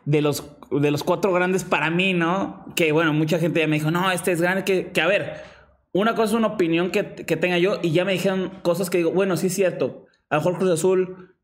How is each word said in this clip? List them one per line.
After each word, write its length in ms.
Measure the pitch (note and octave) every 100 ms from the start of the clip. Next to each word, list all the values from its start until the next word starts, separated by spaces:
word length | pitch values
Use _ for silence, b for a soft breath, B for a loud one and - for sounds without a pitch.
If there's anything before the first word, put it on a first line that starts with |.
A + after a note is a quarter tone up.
| -
de 160 | D3+
los, 220 | D3 C3+ - - -
de 200 | C#3+ D3
los 120 | D3
cuatro 300 | - F3 G3+
grandes 320 | F3+ F3+ F#3
para 260 | F#3 E3 D#3
mí, 220 | F3 F#3+
¿no? 500 | F3+ E3 F#3+ G3 - - -
Que, 160 | E3
bueno, 200 | D3+ E3
mucha 260 | D3+ D#3 F3
gente 220 | E3 D3+
ya 60 | D#3
me 100 | D3+
dijo, 140 | D3+
"No, 200 | E3+ F#3+
este 200 | F3+ F#3+
es 80 | E3
grande", 240 | F3 F#3+
que, 280 | G3 F#3 -
que, 80 | -
a 60 | D#3+
ver, 260 | G3 C#3 - B B B _ _
una 220 | F3+ A3
cosa 180 | A3 A3
es 60 | A3+
una 100 | A3
opinión 420 | A3 E3+ E3 F3+
que, 160 | G#3 -
que 220 | - - D#3
tenga 220 | F3+ F3
yo, 200 | F3+ G#3
y 80 | E3+
ya 120 | D#3+
me 80 | F#3+
dijeron 380 | F#3 F#3+ F#3+ F#3 -
cosas 260 | F3 E3+ F#3
que 80 | F3+
digo, 120 | E3
"Bueno, 260 | F3 G3 D#3+
sí 120 | F#3
es 60 |
cierto, 520 | F#3+ F3+ - B2+ - b b b
a 60 | D3+
lo 40 |
mejor 160 | E3+ F3
Cruz 120 | F#3
Azul 600 | D#3+ F#3 F#3 F3+ - - _